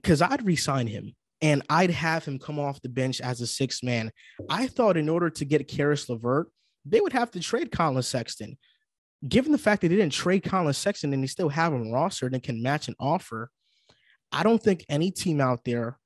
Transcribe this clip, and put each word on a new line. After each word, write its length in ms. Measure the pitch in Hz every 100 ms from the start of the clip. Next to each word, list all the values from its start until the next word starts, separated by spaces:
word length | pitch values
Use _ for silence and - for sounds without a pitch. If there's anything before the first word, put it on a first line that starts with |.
'cause 200 | - 151
I'd 240 | 175 285 214
re-sign 420 | 156 - 135 117
him 260 | 104 104 _ _ _
and 220 | 151 143 -
I'd 220 | 156 185
have 340 | 147 160 160 160
him 140 | 135
come 180 | - 151
off 240 | 143 135
the 80 | 127
bench 320 | 123 131 127
as 200 | 127 123
a 40 | 120
sixth 380 | - 135 -
man. 280 | 123 120 110 _ - - -
I 160 | 175 254
thought 320 | - 226 170
in 100 | 151
order 220 | 165 170
to 160 | - 143
get 220 | 147 135
Caris 420 | - 143 143 -
LeVert, 400 | 117 120 135 180 _ _ _
they 160 | 143 214
would 140 | 392
have 160 | 262 240
to 80 | 180
trade 320 | - 233 330
Collin 300 | - 160 131
Sexton. 560 | 123 127 117 - 107 - _ _ _ _ _ _ 127
Given 240 | 226 285
the 80 | 294
fact 240 | 208 208
that 60 | 170
they 80 | 190
didn't 160 | 175
trade 280 | - 180 190
Collin 320 | - 190 160
Sexton 400 | 135 202 - 147
and 80 | 139
they 60 | 135
still 220 | - 165
have 240 | 143 165
him 180 | 135 113
rostered 420 | 120 170 - 127
and 80 | 131
can 220 | - 113
match 240 | 123 147 -
an 80 | -
offer, 520 | 127 180 - 110 117 _ _ _ _ _ _ _ _
I 100 | 139
don't 200 | 202 226
think 220 | 214 180 -
any 220 | 147 180
team 280 | - 185 151
out 240 | 131 123
there 360 | - 120 117 135